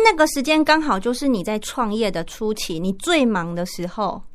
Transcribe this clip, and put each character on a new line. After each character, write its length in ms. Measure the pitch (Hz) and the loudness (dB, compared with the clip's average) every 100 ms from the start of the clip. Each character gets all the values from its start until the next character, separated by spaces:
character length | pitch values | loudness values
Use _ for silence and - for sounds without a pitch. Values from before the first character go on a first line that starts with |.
那 100 | 440 339 | 6 6
个 100 | 311 | 4
时 160 | 285 | 2
间 180 | 277 311 | 2 2
刚 200 | 302 302 | 4 4
好 180 | - 190 | 2 0
就 140 | 214 | 0
是 160 | 247 285 | -2 0
你 120 | 226 | 0
在 160 | 180 214 | -2 -4
创 340 | 208 - 226 | -6 -4 -2
业 180 | 214 214 | 0 -2
的 100 | 180 165 | -2 -6
初 280 | - 214 | -6 -4
期， 240 | 214 - 160 | -4 -4 -4
你 140 | 180 190 | -4 -2
最 260 | - 339 247 | 2 4 4
忙 300 | 202 170 170 | 2 -2 -4
的 100 | 180 | -6
时 220 | - 175 | -6 -8
候， 340 | - 196 185 - | -4 -4 -4 -8